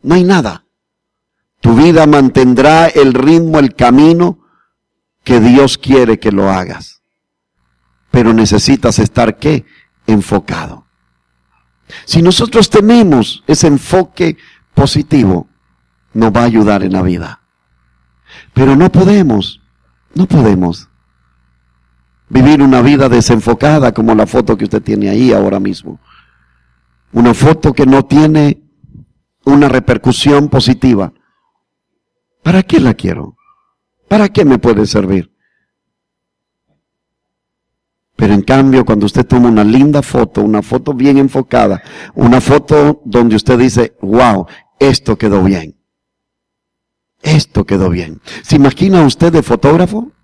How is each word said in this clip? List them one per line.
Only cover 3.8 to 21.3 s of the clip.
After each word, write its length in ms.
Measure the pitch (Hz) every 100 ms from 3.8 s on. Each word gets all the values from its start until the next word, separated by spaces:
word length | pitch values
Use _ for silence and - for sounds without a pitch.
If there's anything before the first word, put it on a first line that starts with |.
| 123 127 156 170 175 170 _ _ _ _ _ _ _ _
que 180 | - 123
Dios 380 | 113 127 135 -
quiere 400 | - 131 117 110
que 140 | 110
lo 180 | 98 98
hagas. 520 | 95 90 85 - _ _ _ _ _ _ _ _ _ _ _ _
Pero 220 | 123 113
necesitas 640 | 113 107 107 - 139 120 -
estar, 400 | 110 - 113 -
¿qué? 260 | 151 143 - _ _ _ -
Enfocado. 800 | 107 - 101 - 80 - - _ _ _ _ _ _ _ _ _ _ _ -
Si 160 | - 170
nosotros 480 | 175 180 226 233 202
tenemos 760 | 220 208 240 196 135 104 - -
ese 220 | 151 165
enfoque 680 | 143 - 185 180 - 170 160 _ _ _
positivo, 720 | - 143 - - 151 101 90 - _ _ _ _ _ _
nos 180 | 110 113
va 120 | 104
a 20 |
ayudar 380 | 120 110 107 101
en 100 | 92
la 100 | 95
vida. 380 | 90 87 80 - _ _ _ _ _ _ _ _ _ - _
Pero 240 | - 135 139
no 160 | 180
podemos, 680 | - 185 208 160 107 92 - _ _ _ _ _
no 120 | - 190
podemos 640 | 160 113 92 87 82 _ _ _ _ _